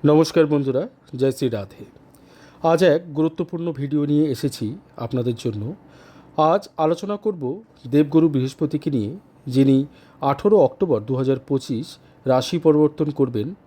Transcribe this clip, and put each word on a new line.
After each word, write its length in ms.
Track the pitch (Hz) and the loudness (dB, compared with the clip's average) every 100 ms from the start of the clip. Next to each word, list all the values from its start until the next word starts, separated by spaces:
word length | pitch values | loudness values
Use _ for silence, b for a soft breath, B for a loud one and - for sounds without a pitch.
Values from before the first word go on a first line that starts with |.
নমস্কার 420 | 147 151 160 170 151 | 6 4 4 2 2
বন্ধুরা, 360 | 147 135 127 208 _ _ 127 | 2 0 -4 -6 _ _ -2
জয় 160 | 135 | -2
শ্রী 160 | 127 131 | 0 -4
রাধে। 360 | 110 95 - - - - b b b b b | -4 -10 -18 -20 -20 -20 b b b b b
আজ 180 | 165 165 | 0 4
এক 180 | 185 170 175 | 4 2 -2
গুরুত্বপূর্ণ 520 | 147 156 160 165 170 170 | -2 -2 -2 -8 -6 -6
ভিডিও 300 | 135 139 147 143 | -6 -4 -2 0
নিয়ে 200 | 147 156 | 2 0
এসেছি 380 | 120 143 - 110 160 _ - | -2 -4 -4 -8 -8 _ -12
আপনাদের 400 | 117 127 123 113 | -6 -4 -4 -4
জন্য। 260 | 123 104 110 196 - B B B B - | -6 -6 -8 -10 -18 B B B B 0
আজ 260 | 156 196 - - | 2 2 -2 -2
আলোচনা 400 | 156 165 202 208 | -2 -2 -4 -6
করব 260 | 214 180 131 180 - _ 123 | -6 -6 -8 -8 -14 _ -2
দেবগুরু 360 | 143 147 160 160 | 0 4 4 4
বৃহস্পতিকে 600 | 139 131 - 156 151 160 | 2 -2 -4 -4 -4 -4
নিয়ে, 220 | 135 104 185 _ _ - | -4 -4 -10 _ _ -2
যিনি 300 | 131 135 135 143 b b b | 2 4 4 0 b b b
আঠেরো 340 | 139 139 208 208 | -4 0 2 4
অক্টোবর 420 | 131 - 185 113 | 4 2 -2 -2
দু 140 | 107 | -2
হাজার 240 | 131 131 131 | -2 0 -2
পঁচিশ 480 | - 135 - 113 - - b b 131 | -2 -4 -2 -8 -8 -18 b b 0
রাশি 300 | 127 131 170 | 0 0 0
পরিবর্তন 500 | 160 151 151 151 151 | 2 4 2 0 -4
করবেন 360 | 143 131 117 123 196 | 0 -2 -2 -6 -10